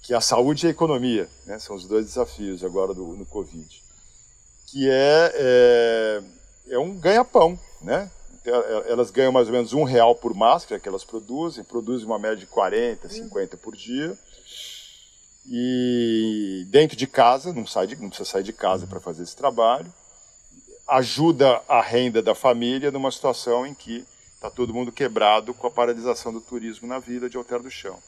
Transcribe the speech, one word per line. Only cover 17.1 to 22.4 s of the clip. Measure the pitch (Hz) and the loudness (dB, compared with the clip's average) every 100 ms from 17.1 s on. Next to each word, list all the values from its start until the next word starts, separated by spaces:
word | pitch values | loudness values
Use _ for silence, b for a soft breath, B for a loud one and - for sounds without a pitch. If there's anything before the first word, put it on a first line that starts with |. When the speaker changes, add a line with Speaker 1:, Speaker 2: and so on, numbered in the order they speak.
| - 120 131 175 | 4 6 4 -2
Speaker 1:
não | 156 | -8
sai | 104 104 95 | -6 -4 -4
de, | |
não | 139 101 | -4 -14
precisa | - 98 | -12 -6
sair | 98 | -6
de | 98 | -6
casa | - 98 95 92 | -4 -2 -2 -6
pra | 90 | -12
fazer | - 82 | -12 -12
esse | 87 - | -14 -4
trabalho, | 139 117 113 131 175 _ b b b b _ - _ - - | -4 2 2 2 -4 _ b b b b _ -20 _ -20 0
ajuda | 135 120 - 165 143 135 117 - | 0 0 0 2 6 6 6 4
a | 131 | 2
renda | 107 120 127 113 | 2 0 2 0
da | 110 | 0
família | 101 | 2